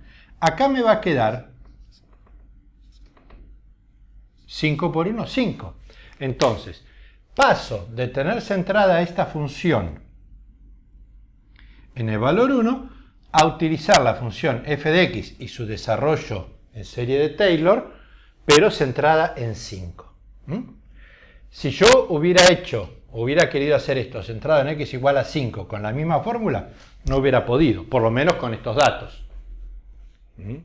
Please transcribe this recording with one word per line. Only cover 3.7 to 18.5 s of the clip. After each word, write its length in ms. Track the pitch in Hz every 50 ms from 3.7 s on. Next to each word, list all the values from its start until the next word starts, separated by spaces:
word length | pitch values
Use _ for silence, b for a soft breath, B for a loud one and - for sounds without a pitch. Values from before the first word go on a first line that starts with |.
| - _ _ _ _ _ - - - - - _ _ _ _
cinco 440 | - - - - 156 147 151 180 165
por 180 | 147 160 165 196
uno, 180 | 226 226 160
cinco. 480 | - - 269 254 - 110 - - 85 - b b b b b b b b b
Entonces, 680 | 143 131 120 - 147 127 110 - - 98 87 - b b b b b b b b b _ -
paso 540 | - 277 254 185 - - - 120 101 87 - 113
de 140 | 120 127 123
tener 320 | 127 139 139 170 226 233
centrada 600 | - - 202 185 175 202 196 214 202 190 175 165
esta 240 | 175 170 - - 165
función 760 | - - 156 147 135 - - - 175 147 110 90 82 73 - - - - - - - - - - - - _ - - - - _ _ - - - - - - - _ _ _ _ _ b b b b b b b b -
en 140 | 123 113 110
el 100 | 107 104
valor 320 | 113 135 160 214 247 269
uno 400 | 285 254 226 233 262 262 B B B B B B B B _ _
a 160 | - 160 156
utilizar 560 | 165 160 - 165 160 160 160 - - 208 - 127
la 140 | 117 104
función 480 | - 123 113 92 - - 156 123 113 -
f 240 | 151 151 143 151 156
de 140 | 160 180 180
x 320 | 180 - 107 - - - -
y 80 | 131
su 180 | - - - 120
desarrollo 840 | 104 110 101 - - 110 107 131 151 156 - - - 110 95 87 - - - - _ _
en 120 | 113 98
serie 320 | - - 120 123 120 135
de 120 | 139 151 151
Taylor, 640 | 151 - 208 190 170 151 160 175 208 - - B B B B B B B B B B B _
pero 280 | -